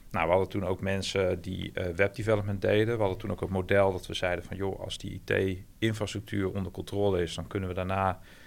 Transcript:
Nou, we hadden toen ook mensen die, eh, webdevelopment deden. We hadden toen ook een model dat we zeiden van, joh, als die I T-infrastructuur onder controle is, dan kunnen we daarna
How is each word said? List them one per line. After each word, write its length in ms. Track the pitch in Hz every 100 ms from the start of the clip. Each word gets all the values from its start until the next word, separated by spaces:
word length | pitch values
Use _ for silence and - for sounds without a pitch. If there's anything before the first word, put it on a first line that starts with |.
| -
Nou, 140 | - 82
we 60 |
hadden 180 | 92 92
toen 160 | 104 92
ook 160 | 95
mensen 600 | 98 98 92 98 92 92
die, 300 | 92 92 90
eh, 220 | - 90 85
webdevelopment 680 | 101 - 110 107 101 101
deden. 320 | 98 104 110
We 60 | 117
hadden 180 | 98 92
toen 140 | 101
ook 100 | 92
een 100 | 87
model 400 | 92 90 101 98
dat 160 | 92 -
we 60 |
zeiden 320 | 82 90 87 -
van, 120 | 90
joh, 220 | 98 95
als 180 | 92 -
die 140 | 98
I 100 | 95
T-infrastructuur 1300 | - 98 95 92 - - 113 107 101 104 - 101 95
onder 200 | 98 92
controle 500 | - 92 101 101 92
is, 140 | 85 -
dan 120 | 82
kunnen 220 | 101 92
we 60 | 90
daarna 440 | 90 95 95 90 - -